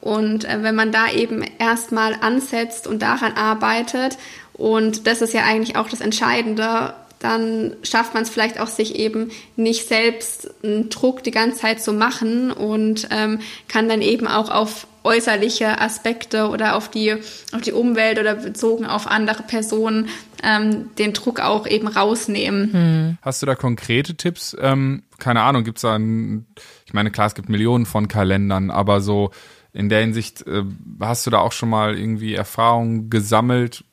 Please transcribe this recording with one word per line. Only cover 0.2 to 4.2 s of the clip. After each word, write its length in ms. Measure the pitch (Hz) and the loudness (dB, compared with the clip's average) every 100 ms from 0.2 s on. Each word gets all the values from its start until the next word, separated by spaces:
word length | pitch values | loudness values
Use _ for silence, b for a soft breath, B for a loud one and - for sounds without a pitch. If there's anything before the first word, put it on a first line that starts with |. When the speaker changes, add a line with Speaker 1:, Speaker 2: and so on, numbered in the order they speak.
| 214 214 220 | 2 0 -2
Speaker 1:
äh, 160 | 214 | -2
wenn 140 | 220 220 | 0 2
man 160 | 220 | 2
da 180 | 220 226 | 2 2
eben 320 | - 226 220 - - | 0 -2 -2 -6 -2
erstmal 560 | 226 233 233 220 220 214 | 0 0 -2 -2 0 0
ansetzt 640 | 214 247 269 233 233 226 - | 0 0 0 -4 -4 -8 -6
und 140 | 214 | -4
daran 320 | 220 233 226 | 0 0 0
arbeitet, 840 | 220 214 220 220 220 233 254 262 262 | 0 0 2 2 0 0 -2 -2 -4